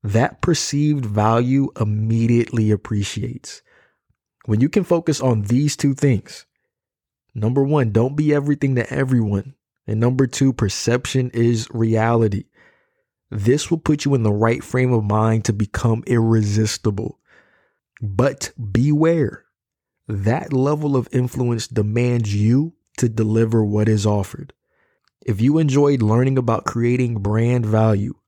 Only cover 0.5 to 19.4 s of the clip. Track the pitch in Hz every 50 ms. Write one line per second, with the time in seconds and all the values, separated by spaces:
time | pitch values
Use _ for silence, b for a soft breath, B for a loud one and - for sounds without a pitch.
0.5 | 165 - - - - 143 147 151 151 143 127 107 101 107 104 110 113 117 123 123
1.5 | 131 139 139 - - - 113 104 107 104 107 110 113 113 113 113 117 117 117 -
2.5 | - 117 110 107 107 101 _ - 110 104 98 - - 110 110 120 123 - - -
3.5 | - - b b b b b b b b b b _ _ _ _ _ _ _ -
4.5 | 107 107 123 160 - 208 180 - 175 165 - - 147 - 139 131 120 110 101 101
5.5 | 120 127 147 151 - - - 143 135 135 143 143 123 98 - - - - - _
6.5 | _ _ _ _ _ _ _ _ _ _ _ _ _ _ _ _ _ 113 107 113
7.5 | 123 139 139 139 151 151 127 113 101 110 117 127 143 147 156 147 147 147 143 147
8.5 | 143 143 - 135 131 123 113 - 135 139 135 131 131 120 110 104 101 98 - 135
9.5 | - _ _ _ _ _ _ - 107 107 117 123 127 131 135 120 - - 135 135
10.5 | 120 - 117 98 - - - - 120 123 127 - - 131 127 123 - 117 117 117
11.5 | 120 110 113 - - 117 113 113 110 110 110 117 117 117 113 107 101 113 - _
12.5 | b b b b b b b b b b b b b _ _ _ - 104 98 113
13.5 | 131 151 - - 170 160 _ - 156 147 - 147 139 127 113 107 104 104 113 117
14.5 | 120 - - - - 127 127 127 123 113 104 104 104 107 107 113 110 113 107 -
15.5 | 107 101 107 - - - - 117 113 - - - 120 117 113 113 113 113 107 104
16.5 | 101 107 110 107 - - - 110 101 98 - - - _ b b b b b b
17.5 | b b b b b b b _ _ _ 113 104 98 95 123 139 127 - - -
18.5 | _ - 117 101 98 - 131 147 147 147 160 165 170 165 139 - - -